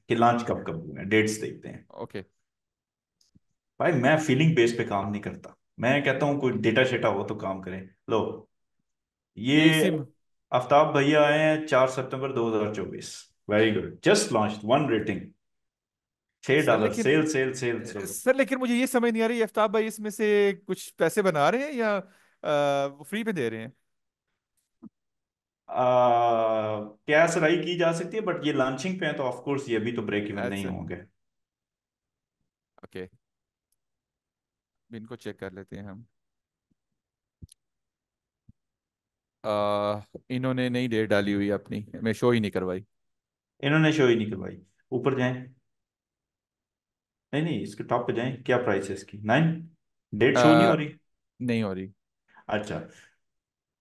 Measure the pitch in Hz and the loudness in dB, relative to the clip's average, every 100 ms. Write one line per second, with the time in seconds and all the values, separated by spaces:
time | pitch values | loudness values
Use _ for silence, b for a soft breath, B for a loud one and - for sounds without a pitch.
0 | - 117 117 120 - 92 95 80 76 71 | -2 2 4 2 -2 -6 -6 -10 -10 -10
1 | 95 110 107 107 - - - - - - | 0 2 2 -2 -8 -12 -16 -18 -20 -16
2 | 113 101 92 _ _ _ _ _ _ _ | -12 -12 -16 _ _ _ _ _ _ _
3 | _ _ _ _ _ _ _ - 143 143 | _ _ _ _ _ _ _ -4 0 2
4 | 131 156 - 131 160 123 117 117 107 101 | 4 2 2 2 4 4 2 2 -4 -4
5 | 101 104 - 90 - _ _ - 120 143 | -4 -6 -8 -12 -18 _ _ -4 0 0
6 | 139 131 143 139 131 107 110 113 127 117 | 0 0 0 0 0 0 2 2 2 2
7 | 113 98 107 - 95 95 92 92 92 _ | 0 -2 -4 -8 -8 -8 -10 -12 -14 _
8 | - 113 92 - - _ _ _ _ _ | -2 -2 -2 -8 -18 _ _ _ _ _
9 | _ _ _ - 117 151 160 156 185 156 | _ _ _ -8 2 6 6 4 2 -2
10 | 135 _ _ _ - - - 143 156 143 | -8 _ _ _ -2 -2 4 6 6 4
11 | 143 151 147 151 156 156 - 131 131 135 | 4 6 6 4 2 0 2 4 4 0
12 | 127 131 135 127 117 110 104 104 87 - | -6 -6 -4 -2 0 0 -2 -4 -8 -10
13 | - - - _ - 104 113 98 - - | -14 -18 -20 _ 0 2 4 2 -4 -2
14 | 165 208 - 113 104 - 104 139 139 110 | 4 4 4 0 0 -2 0 2 2 0
15 | 110 90 85 _ _ _ _ _ _ _ | -2 -6 -8 _ _ _ _ _ _ _
16 | _ _ _ _ - 143 135 110 107 117 | _ _ _ _ 0 2 4 4 2 0
17 | 113 156 156 135 131 127 123 113 - 104 | 2 2 2 0 -2 -2 -4 -4 -6 -10
18 | 95 - 247 262 269 262 254 240 254 247 | -10 -6 -2 0 0 -2 -2 0 0 0
19 | 233 226 226 240 220 226 214 220 220 214 | 0 0 0 0 -2 0 0 0 -2 -4
20 | 214 202 214 208 202 196 - 185 - - | -10 -2 2 4 2 0 -8 -8 -8 -2
21 | 165 214 190 156 143 233 294 254 220 202 | 0 2 0 4 2 2 -4 -4 -2 -2
22 | 185 _ _ - - 147 143 139 139 139 | -6 _ _ -10 -2 0 0 0 -4 -8
23 | 151 214 226 180 117 110 117 - _ _ | -10 -6 -4 -2 -4 -4 -12 -18 _ _
24 | _ _ _ _ _ _ _ _ - _ | _ _ _ _ _ _ _ _ -20 _
25 | _ _ _ _ _ _ - - 127 123 | _ _ _ _ _ _ -8 -2 2 4
26 | 123 117 117 113 113 110 107 107 107 - | 4 4 2 2 2 0 -2 -4 -8 -10
27 | - 151 165 175 156 175 175 170 165 165 | 2 4 4 4 2 2 -2 0 0 0
28 | 180 220 185 170 147 135 131 135 190 185 | -6 -6 -4 -4 -2 0 -2 -2 -6 -4
29 | 156 147 127 123 143 135 120 110 110 117 | -4 -4 -4 -6 -6 -6 -2 -2 -2 -4
30 | 104 104 104 101 117 98 95 90 85 90 | -4 -4 -4 -6 -6 -6 -6 -8 -10 -12
31 | - _ _ _ _ _ _ _ _ _ | -16 _ _ _ _ _ _ _ _ _
32 | _ _ _ _ _ _ _ _ - 92 | _ _ _ _ _ _ _ _ -20 -16
33 | 92 _ _ _ _ _ _ _ _ _ | -16 _ _ _ _ _ _ _ _ _
34 | _ _ _ _ _ _ _ _ - 113 | _ _ _ _ _ _ _ _ -18 -16
35 | 113 120 107 - 95 95 95 104 101 98 | -14 -12 -12 -10 -12 -12 -16 -16 -16 -18
36 | 117 _ _ _ _ _ _ _ _ _ | -20 _ _ _ _ _ _ _ _ _
37 | _ _ _ _ - _ _ _ _ _ | _ _ _ _ -20 _ _ _ _ _
38 | _ _ _ _ _ _ _ _ _ _ | _ _ _ _ _ _ _ _ _ _
39 | _ _ _ _ 110 104 104 104 104 104 | _ _ _ _ -4 0 0 0 -2 -4
40 | 104 - - 127 131 127 127 123 127 110 | -8 -20 -8 -4 -2 -2 -2 -2 0 0
41 | 107 101 101 101 101 98 - 107 110 - | 2 2 2 0 0 -2 -4 -10 -10 -6
42 | 113 - 123 120 104 92 92 92 107 _ | -4 0 2 2 0 -2 -4 -6 -10 _
43 | _ _ _ _ _ - 139 156 156 156 | _ _ _ _ _ -6 0 2 2 4
44 | 127 113 107 98 92 92 _ _ - 127 | 4 4 0 -6 -10 -14 _ _ -8 -2
45 | 139 127 127 127 127 _ _ _ _ _ | -2 0 -2 -4 -12 _ _ _ _ _
46 | _ _ _ _ _ _ _ _ _ _ | _ _ _ _ _ _ _ _ _ _
47 | _ _ - 139 165 117 - - - 120 | _ _ -6 -4 -2 -4 -8 -10 -4 -2
48 | - 113 120 113 - 123 113 95 - 92 | -2 -2 -4 -6 0 0 2 -2 -2 -10
49 | - 101 104 127 165 165 - _ _ _ | -12 -8 2 4 4 0 -10 _ _ _
50 | - 104 120 127 120 117 117 160 151 - | -8 2 4 6 6 6 6 2 -4 -12
51 | _ _ _ - 123 113 104 92 95 _ | _ _ _ -8 -4 -2 -2 -4 -10 _
52 | _ _ _ b b 107 - 80 - b | _ _ _ b b -6 -4 -10 -12 b
53 | b b _ _ _ _ _ _ | b b _ _ _ _ _ _